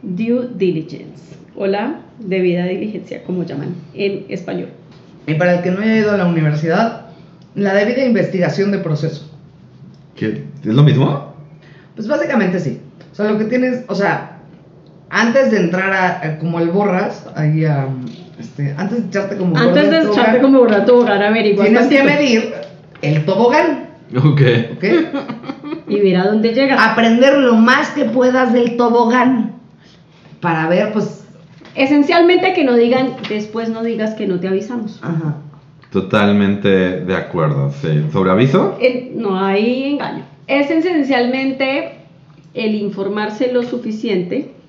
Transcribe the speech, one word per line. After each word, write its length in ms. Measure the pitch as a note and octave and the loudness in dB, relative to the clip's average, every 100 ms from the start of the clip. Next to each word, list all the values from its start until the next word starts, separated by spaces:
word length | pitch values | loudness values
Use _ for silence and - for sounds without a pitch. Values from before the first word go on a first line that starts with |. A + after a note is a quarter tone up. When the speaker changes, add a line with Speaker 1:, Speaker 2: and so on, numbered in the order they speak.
Speaker 1:
due 460 | - F3+ A3+ B3 A#3+ | -8 -6 -2 -2 -2
diligence 800 | G#3+ F#3 D#3 D3+ C#3 - - - - - - | -2 -2 -2 -6 -14 -16 -20 -20 -20 -20 -6
o 100 | G3 | -4
la 340 | G3+ A#3+ E4+ - - | -2 -4 -8 -14 -16
debida 460 | G#3+ F#3 F#3 F3 F3+ | -6 -2 0 0 -2
diligencia, 560 | F#3 - F#3 - - | -4 -6 -8 -12 -14
como 200 | - F3+ | -8 -6
llaman 300 | E3 C#3+ C3+ - - | -6 -8 -8 -10 -14
en 320 | - G3+ G3 - | -6 -4 -4 -8
español. 400 | G3 - F#3 - - - - - - - | -10 -8 -8 -10 -16 -20 -20 -20 -18 -4
Speaker 2:
Y 80 | |
para 200 | D#3 F3+ F3 | 0 2 2
el 60 | |
que 80 | F3+ | 0
no 120 | F#3 | -2
haya 140 | A3 A3 | 2 2
ido 140 | G#3 | 2
a 40 | G3+ | 2
la 100 | F3+ | 2
universidad, 800 | E3 D#3 D3 D#3+ F3 A3+ - - - - - - | 2 0 0 0 0 0 -4 -16 -20 -20 -20 -16
la 200 | - G3+ | -4 0
debida 300 | G3 G#3 B3 | 2 2 0
investigación 680 | C4 G#3+ D#3 F#3+ E3+ E3+ G3 | 2 2 0 0 -2 0 -2
de 60 | F#3+ | -2
proceso. 500 | E3 C#3+ D#3 - - - - - - - - - - - | -2 -2 -4 -8 -16 -20 -20 -20 -20 -20 -20 -20 -20 -8
Speaker 3:
¿Qué? 280 | G#2+ G#2+ - - | -6 -6 -10 -12
¿Es 100 | - | -2
lo 80 | B2 | 4
mismo? 520 | D3+ C#3+ C#3 - - - - - - - - | 6 6 2 -2 -8 -20 -20 -20 -20 -20 -20
Speaker 2:
Pues 120 | - G#3+ | -12 -4
básicamente 500 | D4+ E4 C4 F#3 F3+ | -2 -2 -2 0 -2
sí. 200 | C#3+ A2+ - - - | -4 -8 -14 -20 -20
O 40 | |
sea, 160 | - G#3+ | -6 -2
lo 80 | G#3 | -2
que 60 | |
tienes, 400 | A3 B3+ B3+ A#3+ - | 0 0 0 -2 -6
o 60 | |
sea, 440 | F#3+ G3 D#3 - - - - - - - - - | -4 -2 -2 -8 -18 -20 -20 -20 -20 -20 -20 -8
antes 400 | F3 A#3 A#3 B3+ | -2 0 2 2
de 80 | G#3+ | 2
entrar 340 | E3+ F3+ F#3+ | 0 0 -2
a, 340 | F#3+ F3+ F3 D3+ | 0 -2 -2 -6
a 120 | D3+ | -6
como 200 | D#3+ E3+ | -4 -2
el 80 | E3+ | -2
borras, 560 | F3+ G3+ F3+ G#3+ - - - | 0 0 0 -4 -8 -14 -4
ahí 280 | D3+ D#3 D#3 | -2 0 0
a, 200 | C#3+ C3+ C3 B2+ - - - | 0 -2 -6 -10 -14 -20 -18
este, 340 | A2+ - C#3+ C#3+ | -18 -8 -6 -4
antes 240 | G3+ A#3 | -6 -4
de 60 | F#3 | -4
echarte 280 | G3 - G3+ | -6 -6 -4
como 180 | F3+ D#3+ | -2 2
Speaker 1:
Antes 280 | A#3+ D4 | 2 4
Speaker 2:
gorda 60 | D4 | 4
Speaker 1:
de 60 | D#4+ | 2
Speaker 2:
en 40 | D#4+ | 2
Speaker 1:
echarte 280 | - A#3 A#3+ | 2 4 6
Speaker 2:
tobogán, 20 | |
Speaker 1:
como 160 | C4+ C4+ | 6 6
gorda 240 | A#3 G#3 G3 | 6 4 6
tobogán, 360 | B3 A#3 G3+ | 4 6 2
averiguas 460 | G#3 A3 G#3 G3 A3 | 2 2 2 2 4
Speaker 2:
tienes 180 | A#3 B3 | 4 4
que 100 | C#4 | 4
Speaker 1:
tantito. 200 | C#4 D4 | 4 2
Speaker 2:
medir 340 | C#4+ A3+ A3 - - - - - | 2 2 0 -8 -14 -18 -20 -10
el 220 | D3 D#3 D3 | -2 -2 0
tobogán. 580 | F#3+ A#3+ D4 F4 C#4 - - - B2 | 2 4 4 0 -2 -8 -18 -8 0
Speaker 3:
Ok. 240 | C#3+ C#3+ B2 A2+ A2+ - | 2 4 4 4 -2 -4
Speaker 2:
¿Ok? 80 | F3+ E4+ D#4+ C#4 - - - C#4 D4 D#4+ - | 0 2 0 -4 -8 -12 -12 -14 -12 -12 -4
Speaker 1:
Y 120 | G#3 | 0
ver 160 | G3 F3+ | 2 2
a 80 | |
dónde 300 | F#3+ A3 A3+ | 2 2 0
llegas. 260 | A#3+ C4+ C4+ | 2 2 2
Speaker 2:
Aprender 560 | A3 A3 A3+ A3+ C4+ C#4+ | 2 2 2 4 6 6
lo 160 | B3+ A#3 | 4 6
más 340 | A3+ C4+ D4+ | 6 4 0
que 160 | D4 A#3+ | -2 -2
puedas 460 | A#3 B3+ B3+ B3 | 2 2 2 2
del 220 | A#3+ A#3 A#3 | 2 2 0
tobogán 720 | A#3+ A#3+ A3+ B3 B3 B3+ - - - - - - _ _ - - | 2 2 2 2 2 2 -2 -6 -20 -20 -20 -20 _ _ -20 -8
para 260 | F3 D#3+ D#3+ | -4 -2 0
ver, 240 | F3+ G#3 | 0 0
pues 260 | G#3+ E3 - - - - - - | -2 -4 -8 -20 -20 -20 -20 -20
Speaker 1:
Esencialmente 800 | - C4+ D4 C#4+ F4 E4+ F4+ F#4 | -2 2 2 4 4 6 4 2
que 120 | F#4 | 0
no 100 | C#4 A#3+ | 2 4
digan, 380 | A#3 B3+ C4 - - | 4 2 0 -4 -8
después 400 | G#3+ G#3 A#3+ A3+ | -6 -6 -8 -6
no 120 | A3+ | -6
digas 300 | A#3 G#3+ G#3+ | -4 -4 -4
que 140 | A3 G#3 | -4 -4
no 120 | F3+ | -4
te 60 | F#3 | -2
avisamos. 520 | F#3+ G#3+ A#3+ G#3+ - | -4 -4 -8 -8 -10
Speaker 2:
Ajá. 340 | - D#3+ D#3 C#3+ - - - - - | -6 -4 -4 -8 -10 -20 -20 -20 -6
Speaker 3:
Totalmente 800 | G2 F#2 G#2 G2+ G#2 G2+ G2+ G#2 F#2+ F#2 F2+ | -6 -2 0 2 2 2 0 2 2 2 -2
de 160 | F2+ F2+ | -4 -4
acuerdo, 560 | E2 F2 D#2 C#2+ C#2 - | -4 -2 0 0 -4 -4
sí. 240 | E2 D2+ D2+ | -2 -2 0
¿Sobre 180 | G2 F#2 | 0 2
aviso? 460 | F#2+ B2+ A#3+ D#4+ - | 4 4 2 0 0
Speaker 1:
El, 340 | B3+ B3 - - | -2 -2 -8 -6
no 220 | G#3+ F#3 | -4 -2
hay 420 | G3 G3 A3+ B3+ C4+ | 0 0 0 -2 -2
engaño. 280 | C#4+ G3+ - - - - | -4 -6 -10 -14 -20 -4
Es 220 | C#4 C#4+ | -2 0
esencialmente 1200 | D#4+ F4 E4 C4+ C4 A#3+ C4 C4+ - C4 C#4 - - - - - - - | 0 0 0 0 0 0 -2 -4 -2 -2 -2 -6 -12 -20 -20 -20 -20 -16
el 220 | - A3 | -6 -4
informarse 760 | G#3+ G3+ F#3+ F#3+ G#3 G#3+ G#3+ B3+ | -2 -4 -6 -6 -4 -6 -4 -2
lo 80 | B3 | -2
suficiente. 920 | A#3+ A#3+ - G#3+ A#3+ F#3+ F3 G#3+ - - | -2 -6 -6 -6 -4 -2 -2 -6 -8 -14